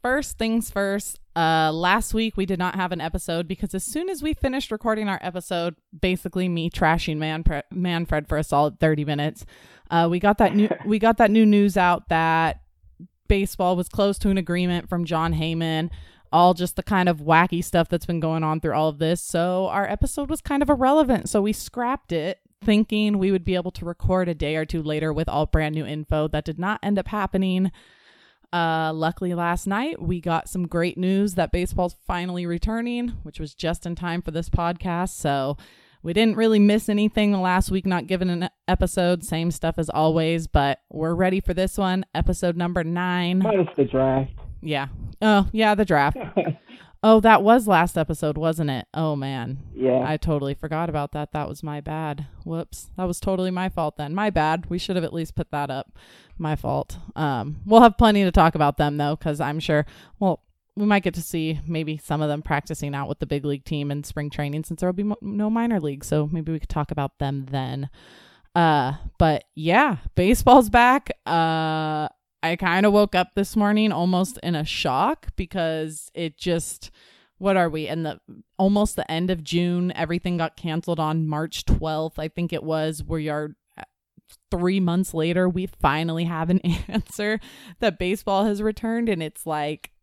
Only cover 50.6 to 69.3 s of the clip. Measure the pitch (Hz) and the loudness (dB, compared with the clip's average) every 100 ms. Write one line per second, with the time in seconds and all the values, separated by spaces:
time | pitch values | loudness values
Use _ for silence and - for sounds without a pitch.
50.6 | 156 160 165 151 143 151 147 151 147 147 | -6 -4 -2 -4 -6 -6 -6 -6 -6 -8
51.6 | 151 147 151 156 156 143 147 - 165 165 | -10 -10 -8 -6 -6 -8 -12 -14 -8 -8
52.6 | 170 - - - 180 175 196 185 185 180 | -8 -14 -16 -6 -4 -2 -2 -2 -2 -2
53.6 | 185 175 156 - 143 180 214 170 156 165 | -4 -4 -6 -6 -6 -2 0 2 2 0
54.6 | - 175 - 180 165 165 160 - 160 147 | -4 -8 -4 -4 -2 -6 -6 -6 -6 -6
55.6 | 139 135 - - - - _ - 160 151 | -4 -6 -10 -20 -20 -20 _ -8 -6 -4
56.6 | - 139 - 180 - - 151 127 135 151 | -2 -4 -6 -12 -12 -6 -4 -2 -6 -10
57.6 | 202 226 233 - 233 208 190 196 160 160 | 6 10 10 8 4 6 4 6 4 6
58.6 | 147 - 147 147 143 156 165 147 143 156 | 2 4 0 2 -2 -2 -4 -2 -4 -4
59.6 | - 151 147 - - - 196 165 _ _ | 0 0 0 -10 -20 -2 0 0 _ _
60.6 | _ - 208 202 190 165 - 165 160 151 | _ -2 2 2 2 -4 -6 -4 -2 -4
61.6 | 151 160 156 151 - 147 151 147 - 147 | -4 -4 -4 -8 -4 -2 -2 -4 -2 -4
62.6 | - 156 147 139 139 143 151 143 143 143 | -2 -8 -6 -6 -6 -8 -4 -4 -2 -6
63.6 | - 151 143 143 143 - 147 - 143 151 | -6 -6 -4 -6 -8 -8 -8 -6 -6 -6
64.6 | 160 165 180 180 208 208 196 208 214 226 | -8 -4 -4 -2 -4 -6 -6 -4 -2 0
65.6 | 233 214 151 139 - 151 151 165 156 160 | 0 0 -2 -6 -2 -2 0 -4 -4 -6
66.6 | - 160 143 147 139 _ 139 139 131 135 | -4 -4 -4 -4 -6 _ -4 -4 -4 -6
67.6 | 127 131 139 - - - - _ _ 175 | -4 -6 -8 -12 -20 -20 -20 _ _ 2
68.6 | 165 147 127 143 - _ 160 | 4 4 0 -4 -10 _ 2